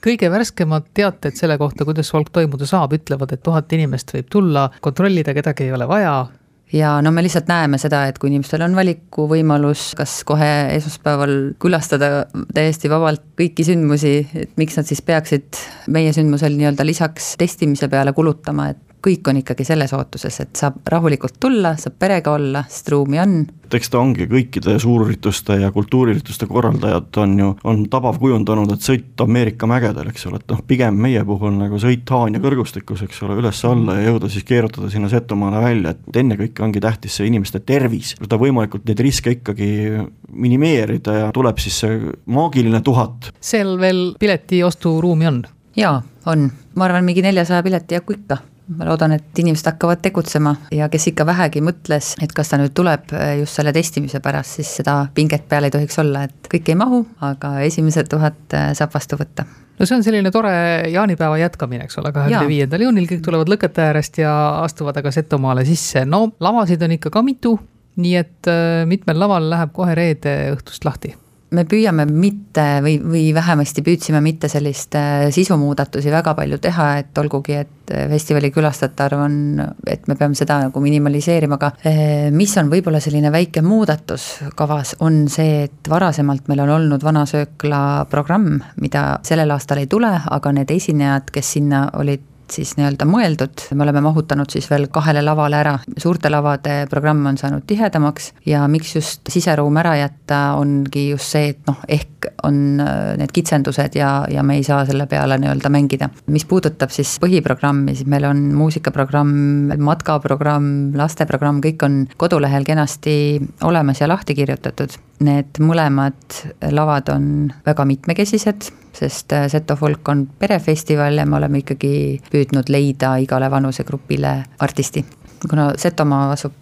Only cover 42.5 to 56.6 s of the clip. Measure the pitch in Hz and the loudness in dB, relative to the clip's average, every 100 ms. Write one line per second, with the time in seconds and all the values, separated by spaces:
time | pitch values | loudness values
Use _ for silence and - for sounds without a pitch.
42.5 | 135 113 110 123 123 120 - - - - | 2 2 2 2 2 0 -6 -18 -14 -4
43.5 | 226 196 185 185 185 180 - 208 175 - | -2 0 0 2 2 -2 -2 0 0 0
44.5 | 180 175 165 170 160 175 160 160 127 - | 2 2 0 -2 0 2 2 2 0 -4
45.5 | _ _ - 202 139 120 - - 156 143 | _ _ 0 0 0 -4 -10 -2 2 2
46.5 | 123 - 175 185 180 180 175 185 190 170 | -2 -10 -2 2 2 2 2 2 2 2
47.5 | 180 180 185 165 170 170 208 - 120 - | 0 2 -2 -2 -6 -4 -10 -4 -6 -6
48.5 | _ - 165 165 165 160 156 - - 170 | _ -14 -8 -2 2 2 2 -2 0 2
49.5 | 156 165 160 170 170 185 185 165 151 151 | 2 -2 0 0 0 0 -2 -2 0 2
50.5 | 147 - 151 151 156 - 156 156 180 165 | 0 -4 -4 -2 0 -2 0 0 2 0
51.5 | 156 156 170 - 151 - - 151 - 147 | 0 -2 -4 -2 -2 -2 -6 -6 -4 0
52.5 | 143 139 139 180 147 - 151 147 143 147 | 0 0 0 0 0 -4 -4 -2 -2 -4
53.5 | - 147 151 160 - 143 139 139 143 139 | -2 0 0 -2 -4 -6 -6 -4 -4 -6
54.5 | - 147 - 156 143 143 147 151 147 - | -10 -10 -4 -2 0 0 0 0 0 0
55.5 | 147 143 147 147 - 151 139 139 - - | 0 2 0 -2 0 0 0 -6 -10 -4
56.5 | 170 | -2